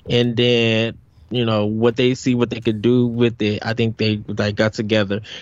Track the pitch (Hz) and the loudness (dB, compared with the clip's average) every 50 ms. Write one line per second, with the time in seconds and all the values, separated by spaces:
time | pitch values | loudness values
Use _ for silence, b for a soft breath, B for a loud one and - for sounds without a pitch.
0 | B - - 120 120 120 117 117 120 123 120 117 117 113 110 110 113 113 107 - | B -2 0 2 2 2 2 2 2 2 4 2 2 2 2 2 0 -2 -4 -8
1 | - _ _ _ - - - 127 120 113 110 107 104 104 110 110 113 120 113 131 | -16 _ _ _ -14 -6 -4 -2 0 0 0 0 0 0 0 0 2 2 2 2
2 | 127 127 131 - - 131 123 120 120 110 117 113 - 117 110 104 101 120 123 127 | 2 2 0 0 0 0 0 2 0 -2 -2 -2 -2 -2 -2 0 2 2 4 4
3 | 123 120 113 117 120 120 113 - 110 104 104 101 - 113 113 120 117 113 107 - | 2 2 2 2 2 2 2 0 -2 -2 -2 -2 -4 -4 -2 -2 -2 -2 -2 -2
4 | 110 110 107 104 107 - 107 101 104 104 104 101 110 110 - - 113 101 113 107 | -2 -2 -2 -2 -4 -6 -4 -4 -2 -2 0 0 0 0 0 -2 -2 0 0 0
5 | 104 95 101 104 107 B B B | 0 0 -2 -4 -6 B B B